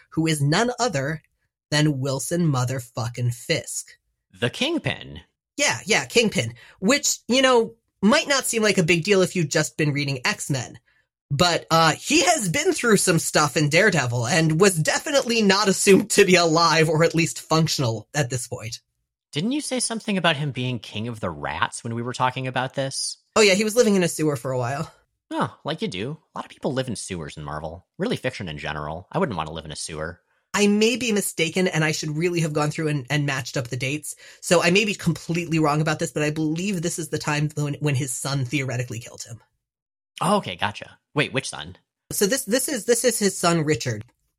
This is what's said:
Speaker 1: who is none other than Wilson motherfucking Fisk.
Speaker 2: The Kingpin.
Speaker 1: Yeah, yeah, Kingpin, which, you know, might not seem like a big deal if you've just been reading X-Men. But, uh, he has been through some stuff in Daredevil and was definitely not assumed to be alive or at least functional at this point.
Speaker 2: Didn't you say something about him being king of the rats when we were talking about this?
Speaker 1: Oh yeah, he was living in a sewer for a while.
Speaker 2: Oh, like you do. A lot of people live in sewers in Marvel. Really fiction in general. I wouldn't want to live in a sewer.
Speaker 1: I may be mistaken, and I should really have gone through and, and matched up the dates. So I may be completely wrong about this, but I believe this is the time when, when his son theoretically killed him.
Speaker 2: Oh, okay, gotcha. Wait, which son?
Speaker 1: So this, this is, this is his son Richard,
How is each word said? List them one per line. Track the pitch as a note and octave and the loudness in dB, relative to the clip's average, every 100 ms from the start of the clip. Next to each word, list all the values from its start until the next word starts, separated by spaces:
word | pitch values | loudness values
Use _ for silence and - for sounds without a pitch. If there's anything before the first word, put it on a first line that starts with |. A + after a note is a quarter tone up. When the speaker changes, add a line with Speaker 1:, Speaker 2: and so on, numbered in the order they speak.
| _ | _
Speaker 1:
who | D#3 D#3+ | -2 0
is | D3+ | 2
none | C#3+ F3 B3 - | 2 2 0 0
other | A#3+ C#3+ C3+ D#3+ - _ _ _ _ | -2 -2 -4 -6 -12 _ _ _ _
than | D3+ D#3 C3+ | 2 2 2
Wilson | C3+ C3+ - F3 E3 | -2 -4 -2 0 2
motherfucking | B2+ B2 C3 - - A#2 B2 A#2+ | 2 0 -4 -8 -8 -6 -4 -4
Fisk. | A#2+ - D#3 - - - - _ _ _ F#2+ | -2 -4 -4 -4 -10 -12 -20 _ _ _ -4
Speaker 2:
The | A#2+ | -4
Kingpin. | - C4+ E4+ - G2 C2+ D#2 - _ _ - | -2 -2 -2 -2 -6 -10 -18 -20 _ _ -2
Speaker 1:
Yeah, | C#4+ A#2+ F3+ | -2 0 0
yeah, | F#3 | 0
Kingpin, | B2+ - A3 F3+ A#2 - - _ | 2 2 2 0 -4 -8 -18 _
which, | G3 C#4+ - - - | 2 2 0 -4 0
you | C4 | 2
know, | C4 A#3 A3+ - _ _ | 4 4 2 -6 _ _
might | G3+ D4+ D#4 | 4 4 2
not | C4+ | 0
seem | - A#3 | 0 0
like | G#3+ G3 | 2 2
a | |
big | E3 E3+ | 2 2
deal | G3+ F#3+ | 4 4
if | F3 | 4
you've | F#3 D3+ | 0 0
just | D#3+ D3+ - | 0 -2 -2
been | D3 | 0
reading | C#3+ C#3 C3+ | 0 -2 -4
X-Men. | G#3 G#3 - C3+ - - _ _ _ _ - | -4 -4 -4 -4 -6 -14 _ _ _ _ -4
But, | C#3+ F3 D#3 - | 2 2 2 2
uh, | E3 D#3+ | 4 4
he | - - D#4 | 2 0 2
has | A4 D#4+ F#3 | 4 2 0
been | C#4+ F4+ | 0 0
through | - A#3 G3+ | 0 4 4
some | - E3 | 4 2
stuff | - E3+ D3 E3+ | 2 2 2 2
in | D3 | 2
Daredevil | D#3+ G#3+ E3 A#2+ B2 A#2 | 4 4 2 0 -2 0
and | D#3+ D#3+ D#3 | 2 2 6
was | G3+ E3 | 4 4
definitely | G3+ C#4 D#4+ C#5 - A#3 | 0 -2 0 0 2 4
not | G3+ G3 G#3 | 4 4 2
assumed | F#3 G3+ F#3 - | 4 6 6 6
to | - F3+ | 4 6
be | F3+ | 6
alive | E3+ D#3+ E3 D#3+ D#3+ | 6 4 6 4 4
or | D#3 | 4
at | E3 | 4
least | E3 D#3 - | 2 0 -4
functional | - D#3+ D#3+ - A#2+ A2 - | 0 2 2 0 -2 -4 -4
at | D3 B2+ | -4 -2
this | B2+ - | -4 -6
point. | - A2+ - _ _ _ _ _ | -10 -10 -12 _ _ _ _ _
Speaker 2:
Didn't | C#3+ G#3+ | -4 -2
you | D4 | -4
say | - B3+ | -4 -4
something | - A3+ - F#3+ | -4 -4 -4 0
about | E3 C#3+ | 2 0
him | D3+ | -2
being | B2+ B2+ A#2+ | -4 -4 -4
king | - G#2 A#2 | -6 -8 -8
of | G#2+ | -6
the | F#2+ | -6
rats | D2 C#2 E2 A#2 - | -6 -6 -4 -4 -4
when | A#2+ | -8
we | A#2 | -6
were | A#2+ | -6
talking | B2+ B2+ - C3 | -2 -2 -2 -4
about | B2+ C3 | -4 -4
this? | - C3+ - - - _ | -4 -6 -6 -8 -12 _
Speaker 1:
Oh | A3 | 4
yeah, | G#3 | 4
he | F#3+ | 4
was | G#3+ | 2
living | A3+ A3 G3 | 2 4 4
in | |
a | E3 | 0
sewer | - D3+ C3+ | 0 -2 -2
for | C3+ | -4
a | B2+ | -4
while. | A#2+ C#3+ D#3+ _ _ _ - | -4 -6 -10 _ _ _ -8
Speaker 2:
Oh, | D#4+ C#3+ - | -6 -6 -6
like | C#3 D#3+ | -8 -6
you | A3 | -6
do. | F#2 A#2+ D#3 _ | -6 -8 -10 _
A | - | -14
lot | |
of | - | -14
people | - F3 | -8 -4
live | C3 B2+ | -4 -4
in | |
sewers | G2 - F2 D2 D#2 | -8 -8 -8 -10 -10
in | |
Marvel. | D2 D2+ D#2+ E2+ - - | -10 -8 -8 -12 -16 -6
Really | A3 - | -4 -4
fiction | B2+ - F2+ | -6 -6 -10
in | D2 | -8
general. | D2 D2+ D2 E2 - | -8 -6 -8 -10 -6
I | - | -4
wouldn't | F3 E2+ | -2 -4
want | D#2 | -6
to | |
live | D#2+ | -8
in | D#2 | -12
a | D2 | -12
sewer. | - D#2 D#2+ - _ _ _ G3 | -10 -8 -10 -12 _ _ _ 2
Speaker 1:
I | G#3 | 4
may | G#3 A3 | 4 2
be | B3 B3 | 2 -2
mistaken, | G3+ - - D#3+ F#3 F#3 | -2 -2 -2 -2 0 0
and | D#3 | 0
I | D#3 | 0
should | D#3 D#3 D3+ | -2 -4 -2
really | F3 E3+ | -2 0
have | D#3+ | -2
gone | D3+ D3+ | -2 -2
through | D#3 D3+ | -2 -2
and, | D3 B2 | -2 -2
and | D3 C#3+ | -2 -2
matched | C3 A#2+ C#3+ | -4 -4 -6
up | B2 | -6
the | B2+ | -6
dates. | C3 D3+ - - - - | -4 -6 -8 -14 -20 -10
So | - E3+ | 2 4
I | E3+ | 4
may | G3 | 4
be | G#3+ | 2
completely | - F3 D#3 - E3+ D#3 D#3+ | -2 -2 -2 -4 -4 0 2
wrong | D3+ D3+ | 2 2
about | D#3 D3+ | 0 -2
this, | E3 | -4
but | D3+ | -2
I | D3+ | -2
believe | D#3 D#3 E3 G3 F3+ | 0 -2 -2 -2 -2
this | E3 F3 | -4 -4
is | C#3 | -6
the | D3+ | -4
time | D#3 D3 D3 D3 | -2 0 0 -2
when, | D3 C3+ | -4 -2
when | D3 C3 | -2 0
his | C3+ | -2
son | - C#3 C#3 | -4 -4 -4
theoretically | B2 D3 C3 B2 B2 A2+ | -2 -2 -2 -4 -6 -10
killed | - - | -12 -16
him. | A2 A2+ _ _ _ _ _ _ _ - | -16 -18 _ _ _ _ _ _ _ -4
Speaker 2:
Oh, | F3+ G#3 | 0 0
okay, | A2+ | -2
gotcha. | E2+ G#2 - - - _ | -4 -6 -6 -16 -20 _
Wait, | D3 G#2 | -4 -2
which | G#2+ - | -4 -6
son? | C2+ D#2 - _ _ - | -10 -14 -18 _ _ -12
Speaker 1:
So | - G3 | -2 0
this, | C4 | 0
this | - B3+ D#4+ | 0 -2 -2
is, | B3 | -4
this | A3+ A#3 | 0 0
is | B3 - | 0 0
his | G3+ - | -2 0
son | F3 E3+ | 2 2
Richard, | D3+ D3 C3 A2 - _ _ | 2 -2 -2 -6 -10 _ _